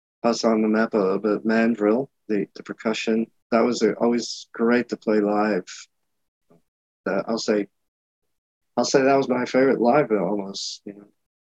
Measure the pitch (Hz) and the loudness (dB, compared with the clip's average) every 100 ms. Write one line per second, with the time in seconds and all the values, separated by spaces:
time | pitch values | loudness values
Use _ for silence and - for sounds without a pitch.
0 | _ _ 120 113 117 110 110 110 113 110 | _ _ -2 0 2 2 2 2 0 0
1 | 95 98 107 101 110 113 113 113 104 113 | 0 0 0 0 0 2 2 2 2 2
2 | 139 _ - 104 - - - 101 113 110 | 0 _ -6 -4 -4 -10 -16 -8 -4 -4
3 | - 113 113 _ - 117 120 - 110 - | -2 -2 -2 _ -2 0 0 0 0 2
4 | 117 120 110 - - - 117 120 120 107 | 0 0 -4 -12 -14 -4 0 0 0 -6
5 | - 107 104 104 107 95 - - - _ | -2 0 0 0 0 -2 -6 -14 -20 _
6 | _ _ _ _ _ 85 _ _ _ _ | _ _ _ _ _ _ _ _ _ _
7 | - 95 - 110 - 107 98 _ _ _ | -6 -4 -4 -4 -2 -2 -2 _ _ _
8 | _ _ _ _ _ _ _ - 120 139 | _ _ _ _ _ _ _ -4 0 2
9 | 131 139 131 123 120 127 135 117 117 139 | 4 2 2 -2 0 2 2 2 4 2
10 | 120 104 87 104 98 98 - - 104 101 | 2 0 0 -4 -6 -10 -12 -12 -16 -18
11 | 101 _ _ _ | -20 _ _ _